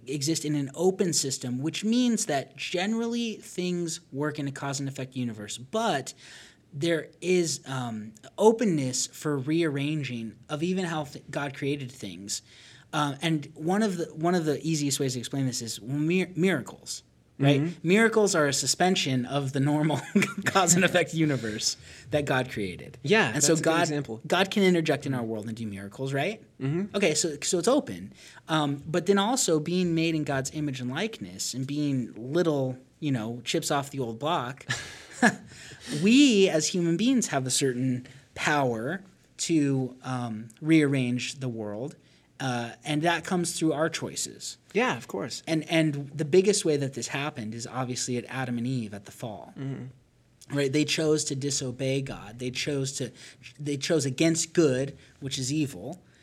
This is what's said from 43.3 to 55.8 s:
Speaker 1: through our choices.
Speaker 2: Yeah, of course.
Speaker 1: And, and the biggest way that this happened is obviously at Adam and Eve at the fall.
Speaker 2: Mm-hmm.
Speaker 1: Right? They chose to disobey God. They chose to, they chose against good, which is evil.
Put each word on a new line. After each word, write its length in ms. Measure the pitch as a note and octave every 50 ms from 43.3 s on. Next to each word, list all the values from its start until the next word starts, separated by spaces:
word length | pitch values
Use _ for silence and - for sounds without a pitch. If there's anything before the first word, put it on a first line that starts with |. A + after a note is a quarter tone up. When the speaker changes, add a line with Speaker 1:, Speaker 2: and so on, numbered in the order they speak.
| G3 F3 F3 E3 - -
Speaker 1:
through 140 | D#3+ D#3+ D3+
our 160 | C3+ D#3+ E3
choices. 720 | D#3+ - - G#2 C#2 - - - - - - - - - _ - -
Speaker 2:
Yeah, 220 | F#3+ A#3+ B3+ F#3+
of 120 | A#2 - -
course. 340 | - F#3+ F#3 B2 - - -
Speaker 1:
And, 180 | - E3 D#3+ C#3+ -
and 400 | E3 E3 D#3+ D#3 C#3+ C#3 C#3+ C3+ -
the 100 | D3 D#3
biggest 380 | D3 C3+ F#3 F#3+ G#3 G3 F#3+ -
way 100 | E3+ D3+
that 160 | C#3 C#3 C3+ C3+
this 140 | - A2 -
happened 460 | - C#3 C#3 D3+ D3 - A2+ G#2+ A2+
is 120 | A#2 A2+
obviously 520 | - G#2+ B2 B2+ A#2+ B2 A#2+ - - B2 A#2+
at 60 | A2+ -
Adam 300 | - B2+ C3 B2 B2 A#2+
and 80 | A#2
Eve 260 | B2 C3+ B2+ A2+ G#2 G2+
at 140 | G2+ -
the 60 | - -
fall. 420 | - - A#2+ G#2+ F2+ - - - -
Speaker 2:
Mm-hmm. 960 | C#3 C3+ C3+ B2 B2 C3 - - _ _ _ _ _ _ _ _ - - C#3+
Speaker 1:
Right? 160 | C#3+ C#3+ C3+ C3
They 120 | D3+ D3+
chose 400 | D3 - - D#3+ D#3 D#3 D3+ D3+
to 100 | - D3+
disobey 680 | C3+ C3 C#3+ C3+ - C#3 B2+ A#2+ - C#3 C3 C3+ C#3 C#3
God. 360 | C3+ A#2 F2 E2+ G2+ G#2+ A#2+
They 120 | B2 B2+
chose 420 | B2 - - - D3 C#3 C3+ C3 C3+ -
to, 120 | C3 A2+ - - - - - - - - - -
they 180 | D3+ C#3+ C#3+
chose 280 | C3+ C3+ - F3+ D#3+ C3
against 480 | C#3 C3 - E3 E3 E3 D#3+ - - -
good, 440 | - E3+ D3 B2+ B2+ C3+ C#3+ - - - - - _
which 180 | - C3+ C3+ -
is 120 | C3 B2 C#3+
evil. 500 | D#3 D3+ C3 - F2+